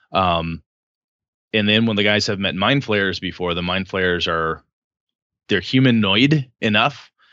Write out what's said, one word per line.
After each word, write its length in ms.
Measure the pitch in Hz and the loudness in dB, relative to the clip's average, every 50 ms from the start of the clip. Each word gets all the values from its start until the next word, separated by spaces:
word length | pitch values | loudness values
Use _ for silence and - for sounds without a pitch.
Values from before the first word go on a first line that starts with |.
| _ _ | _ _
um, 500 | - 92 92 90 85 82 82 82 82 78 - _ _ _ _ _ _ _ _ _ _ _ _ _ _ _ _ _ - | -2 0 0 2 0 0 -2 -4 -8 -10 -12 _ _ _ _ _ _ _ _ _ _ _ _ _ _ _ _ _ -2
and 160 | 110 104 104 | 0 2 2
then 160 | 107 110 113 | 2 2 2
when 100 | 113 107 | 2 0
the 80 | 101 104 | 0 2
guys 240 | 104 104 104 - | 2 2 0 0
have 120 | - 104 92 | -2 -4 -4
met 160 | 98 92 71 | -4 -6 -4
Mind 280 | 92 98 110 139 143 - | -2 0 0 0 0 0
Flayers 360 | - 107 104 98 95 85 - | 0 0 0 0 -2 -4 -4
before, 340 | - 90 80 - 90 87 85 | -8 -10 -8 -6 -6 -4 -4
the 80 | 87 | -4
Mind 260 | 87 87 90 95 95 | -4 -4 -4 -4 -6
Flayers 400 | - - 95 92 90 87 87 85 | -6 -4 -2 0 0 0 -2 -2
are, 360 | 92 85 82 82 80 80 - - _ _ _ _ _ _ _ _ _ _ _ _ _ _ _ _ - | -2 -2 -2 -2 -4 -4 -8 -12 _ _ _ _ _ _ _ _ _ _ _ _ _ _ _ _ -2
they're 100 | 104 92 | -2 -2
humanoid 920 | 92 - - 131 131 131 117 113 104 95 95 110 127 147 156 151 131 - _ _ | 0 0 2 4 4 4 4 4 2 2 4 4 4 4 2 0 0 -4 _ _
enough 500 | - 110 104 107 117 143 139 - - - _ _ _ _ | -2 0 2 2 0 0 -2 -6 -14 -20 _ _ _ _